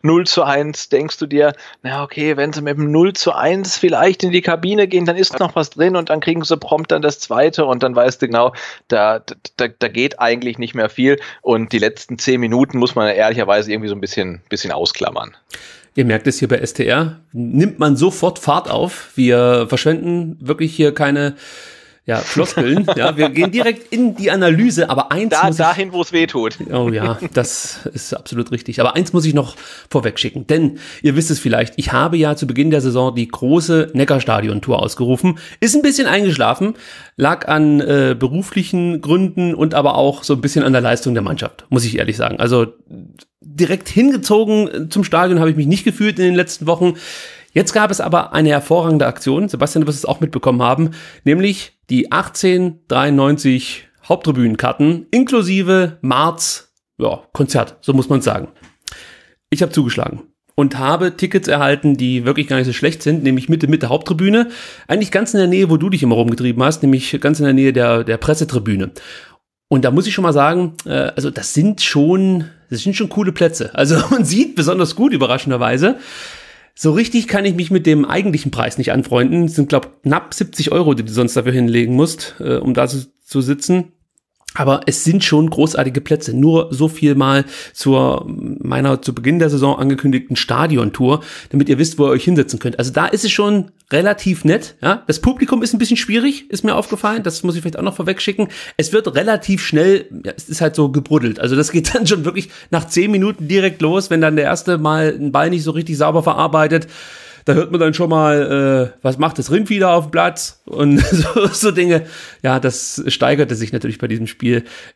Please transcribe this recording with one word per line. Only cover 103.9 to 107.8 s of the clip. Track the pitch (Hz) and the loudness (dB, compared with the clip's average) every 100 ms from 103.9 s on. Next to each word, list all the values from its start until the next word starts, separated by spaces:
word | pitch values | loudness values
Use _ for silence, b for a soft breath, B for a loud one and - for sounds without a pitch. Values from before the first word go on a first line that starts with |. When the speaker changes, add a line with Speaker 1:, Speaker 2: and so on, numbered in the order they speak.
| 185 190 | 0 0
Speaker 2:
wenn | 165 | 2
dann | 160 156 | 4 2
der | 139 | 0
erste | 165 - 170 | 0 0 0
mal | 151 156 156 | 0 0 0
einen | - 143 | -2 -2
Ball | 143 165 | 0 0
nicht | 175 | 0
so | 156 | -2
richtig | 156 165 147 | -4 -4 0
sauber | 151 160 | 2 2
verarbeitet. | 160 156 160 160 156 160 160 B B B B B | 0 0 0 2 2 2 -2 B B B B B
Da | - | 0
hört | 139 165 | 2 2
man | |
dann | 170 | 2